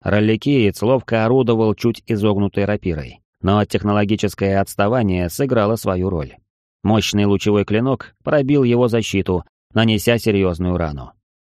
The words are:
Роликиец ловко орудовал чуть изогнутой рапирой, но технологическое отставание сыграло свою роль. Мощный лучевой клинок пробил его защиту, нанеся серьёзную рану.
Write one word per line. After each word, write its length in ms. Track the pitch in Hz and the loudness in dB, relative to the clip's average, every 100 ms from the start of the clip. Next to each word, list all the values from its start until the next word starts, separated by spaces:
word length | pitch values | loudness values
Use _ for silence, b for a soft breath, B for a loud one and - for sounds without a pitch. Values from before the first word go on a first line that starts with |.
Роликиец 800 | - 101 107 110 143 139 101 - | -2 0 2 0 0 2 2 0
ловко 420 | 110 131 - 113 | 0 0 0 0
орудовал 500 | 113 131 120 113 110 | 2 2 2 2 0
чуть 300 | 101 120 107 - | 0 -2 -2 -4
изогнутой 600 | 107 107 101 101 - 101 | 0 0 2 0 -2 -2
рапирой, 560 | 104 92 78 62 - _ _ | -2 -4 -4 -8 -18 _ _
но 220 | 95 104 | 0 2
технологическое 960 | 101 95 104 104 101 107 101 - 98 98 | 0 -2 0 0 0 -2 -2 -2 0 0
отставание 720 | 98 - 101 127 104 90 87 | -2 -2 0 0 0 -2 -4
сыграло 480 | - 139 120 101 113 | -4 -2 0 0 0
свою 320 | 101 92 95 | -2 -2 -2
роль. 260 | 87 67 - _ _ _ _ | -4 -6 -14 _ _ _ _
Мощный 420 | 98 110 - 104 101 | 0 0 0 0 0
лучевой 380 | 98 107 104 | 0 0 0
клинок 500 | 98 104 131 123 - _ | 0 -2 0 -4 -8 _
пробил 420 | 143 151 135 143 | -2 0 2 2
его 260 | 120 120 123 | 2 2 2
защиту, 560 | 117 104 98 92 90 - _ _ | 0 -2 -4 -2 -4 -6 _ _
нанеся 440 | 107 113 107 117 117 | 0 2 2 2 0
серьёзную 580 | 113 101 92 85 92 87 | 0 2 0 0 -2 -2
рану. 380 | 80 71 62 _ _ _ | -4 -8 -14 _ _ _